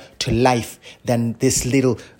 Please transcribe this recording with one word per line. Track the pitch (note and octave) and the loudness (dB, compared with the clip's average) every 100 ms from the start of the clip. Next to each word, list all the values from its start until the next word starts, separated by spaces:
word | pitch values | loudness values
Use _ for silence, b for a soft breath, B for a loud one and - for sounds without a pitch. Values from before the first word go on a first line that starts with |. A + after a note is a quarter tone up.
| B B | B B
to | - | -2
life | A2+ B2+ A#2+ A2 - B B | 2 2 2 -4 -14 B B
than | - A#2+ A#2 A2 | -4 -2 -2 0
this | C3 - B2+ | 0 0 0
little, | C3+ B2+ A2 B | 2 2 0 B